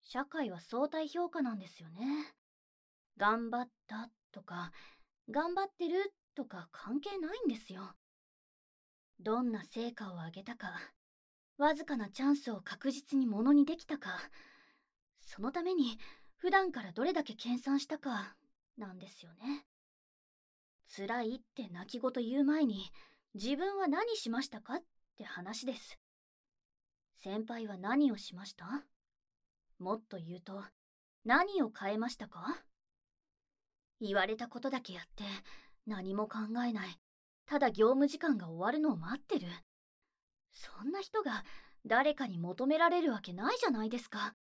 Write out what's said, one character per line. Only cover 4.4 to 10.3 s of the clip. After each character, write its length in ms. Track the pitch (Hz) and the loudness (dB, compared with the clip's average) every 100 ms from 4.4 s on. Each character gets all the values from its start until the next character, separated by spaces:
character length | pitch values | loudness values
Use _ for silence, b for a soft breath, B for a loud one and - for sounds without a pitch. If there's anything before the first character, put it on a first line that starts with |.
か、 300 | 175 175 175 B B B B _ - | -12 -10 -10 B B B B _ -4
「頑 260 | 254 330 | -2 0
張 100 | 359 | 0
っ 40 | 392 | -2
て 200 | _ 349 | _ 0
る」 260 | 349 403 _ _ - | 0 -2 _ _ -10
と 80 | |
か 240 | - 185 165 | -10 -10 -14
関 300 | - 202 262 | -14 -4 -4
係 180 | 403 392 | -2 -6
な 160 | 320 | -4
い 60 | 440 | -2
ん 40 | 427 | -2
で 80 | 220 | -2
す 160 | - | -6
よ。 220 | 185 190 - _ _ _ _ _ _ _ _ _ _ _ _ | -12 -12 -16 _ _ _ _ _ _ _ _ _ _ _ _
ど 240 | 190 233 | 0 0
ん 80 | 247 | 0
な 140 | 214 | -2
成 260 | - 226 233 | -6 -6 -6
果 220 | 233 208 | -8 -12
を 20 | |
上 160 | 180 165 | -10 -10